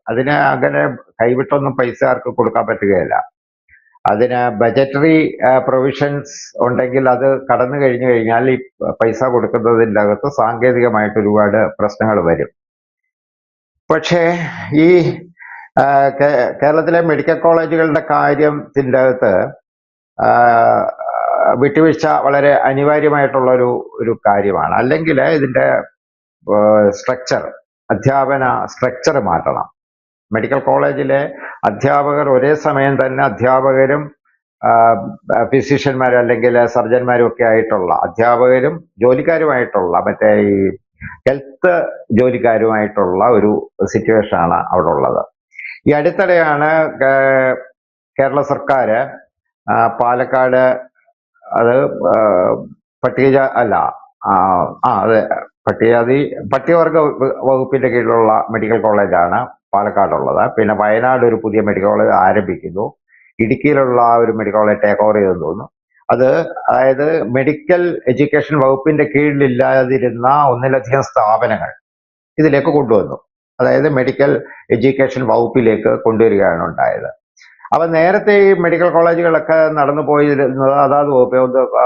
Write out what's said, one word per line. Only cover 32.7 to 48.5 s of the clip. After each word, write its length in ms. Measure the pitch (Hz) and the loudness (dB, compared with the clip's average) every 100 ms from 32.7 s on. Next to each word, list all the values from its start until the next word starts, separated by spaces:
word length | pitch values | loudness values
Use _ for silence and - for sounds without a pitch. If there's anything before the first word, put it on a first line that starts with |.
| 143 139 135 131 | 0 0 0 -2
തന്നെ 180 | 131 | 0
അധ്യാപകരും, 840 | 139 101 120 131 135 135 135 147 147 - _ _ _ _ | -2 0 0 2 2 2 2 0 -6 -14 _ _ _ _
ആ, 300 | 107 117 117 113 113 - - 101 | 0 4 4 2 -4 -14 -4 -2
ഫിസിഷ്യന്മാരും 720 | 117 135 123 143 143 127 127 123 | 0 0 0 -2 -2 -2 0 2
അല്ലെങ്കിൽ 480 | 120 117 120 120 117 | 2 0 2 2 2
സർജന്മാരും 600 | 123 110 123 123 120 117 | 0 0 0 2 2 0
ഒക്കെ 180 | - | 0
ആയിട്ടുള്ള 500 | 117 110 110 107 90 | 2 2 0 -2 -2
അധ്യാപകരും 880 | 78 87 87 117 120 127 127 135 165 - - | -2 -2 0 0 2 4 2 0 -4 -12 -2
ജോലിക്കാരുമായിട്ടുള്ള, 1000 | 120 131 151 165 156 131 117 104 90 87 | 0 2 0 0 0 -2 -2 -2 -2 -2
മറ്റേ 360 | 95 101 107 | -2 0 2
ഈ 360 | 104 104 98 95 - _ _ - - - | 2 2 0 -2 -4 _ _ -20 -6 -4
ഹെൽത്ത് 580 | 139 139 - 185 175 147 - - | -4 -8 -2 0 0 -2 -8 -4
ജോലിക്കാരുമായിട്ടുള്ള 1120 | 110 127 123 120 113 113 110 107 104 95 92 110 | 0 2 2 0 2 0 0 -2 -2 -2 0 2
ഒരു 420 | 113 104 101 - - | 2 2 0 -4 -6
സിറ്റുവേഷനാണ് 720 | 98 113 107 110 104 92 85 | -4 -2 0 0 0 -2 0
അവിടെ 320 | 87 87 90 82 | -2 -2 -2 0
ഉള്ളത്. 380 | 76 65 60 - _ _ - - - - | 0 -2 -2 -6 _ _ -20 -20 -6 -2
ഈ 40 | |
അടുത്തിടെയാണ് 1000 | 147 156 175 185 175 160 147 151 160 156 | 0 0 0 2 2 2 0 0 0 0
കേ-, 640 | - 135 135 135 135 131 127 - _ _ _ _ - | -2 0 2 2 2 0 -2 -8 _ _ _ _ -4
കേരള 200 | 135 139 | -2 -2
സർക്കാര്, 680 | 139 | -2